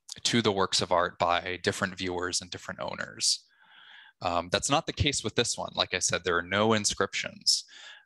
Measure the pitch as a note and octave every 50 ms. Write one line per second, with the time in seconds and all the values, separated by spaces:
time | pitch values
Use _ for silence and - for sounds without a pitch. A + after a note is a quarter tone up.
0 | _ - - - - - - A#2 A2+ A2+ G2 G2 F#2+ F2+ - - G2+ F2+ F#2 F2
1 | F2 F2 - - F#2 E2+ F2 F2 E2 F#2 F2+ F2 - G#2 F#2+ - - F#2 F#2 F2+
2 | F#2+ F#2 F2+ F2 F2+ F2+ F2 - F#2+ F2 - F#2+ - - F#2 - - - - -
3 | - - - - - - - - - _ _ _ _ _ - - - - - -
4 | - - _ _ - F2+ E2+ E2+ F2 F2+ F#2 G2+ - - C#3 D#3+ - - - -
5 | - D3 C3+ - - A2 - - A#2 - - - F2 - - F2+ F2+ - - F2+
6 | - - F2+ E2+ - F2+ E2+ E2+ F2 F2 F#2+ G2+ G#2+ A2 A2+ G#2+ G2+ - - -
7 | G2+ - - - - - - - - - - - - - - - - - - -
8 | _